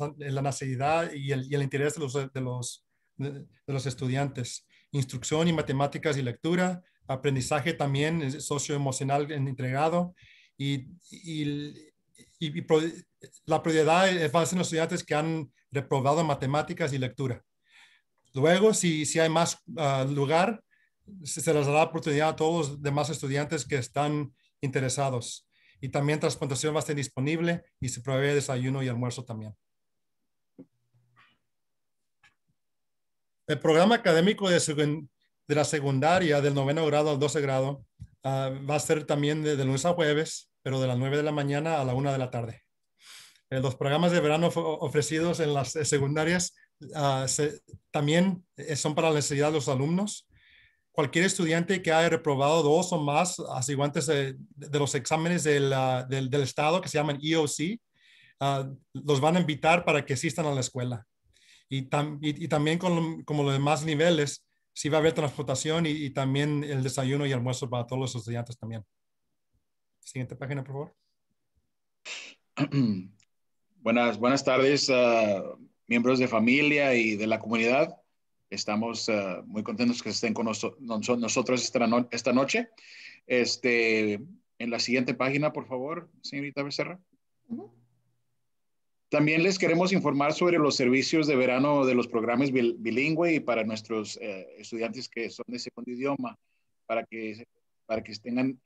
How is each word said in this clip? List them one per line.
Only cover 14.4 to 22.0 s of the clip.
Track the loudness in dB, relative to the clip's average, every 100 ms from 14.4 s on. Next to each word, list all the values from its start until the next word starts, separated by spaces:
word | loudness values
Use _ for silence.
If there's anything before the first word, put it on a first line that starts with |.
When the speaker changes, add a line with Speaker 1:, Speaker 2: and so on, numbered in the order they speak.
Speaker 1:
a | 2
ser | 0
los | -2
estudiantes | 0 -2 -2
que | -2
han | 0 0 -2 -6 _ -6
reprobado | -6 0 0 2 2
en | 2
matemáticas | 0 0 0 -2 -2 -2
y | -2
lectura. | -4 -4 -6 -6 _ _ _ _ -20 _ _ _ _
Luego, | 0 4 6 6
si, | 4 2 0 0
si | 2
hay | 2
más, | 2 0 -2 -10 -2
ah, | 0 0 0
lugar, | -2 2 2 2 0 _ _ _ _ -20 -18
se, | -12 -6
se | 0
les | 2 2
dará | 2
oportunidad | 2 0